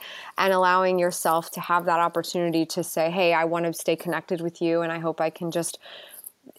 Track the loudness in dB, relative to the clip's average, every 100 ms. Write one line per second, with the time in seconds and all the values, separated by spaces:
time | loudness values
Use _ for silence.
0 | -14 -16 -10 0 2 4 4 4 4 2
1 | 0 0 0 0 0 -8 0 0 2 2
2 | 2 0 -2 -2 0 0 0 -2 -4 0
3 | 0 2 2 4 2 0 -2 -2 -2 -2
4 | -2 -4 -4 -4 -4 -2 0 0 0 -2
5 | -4 0 -2 -2 -4 -4 -4 -8 -18 -20
6 | -20 -20 -20 -20 -20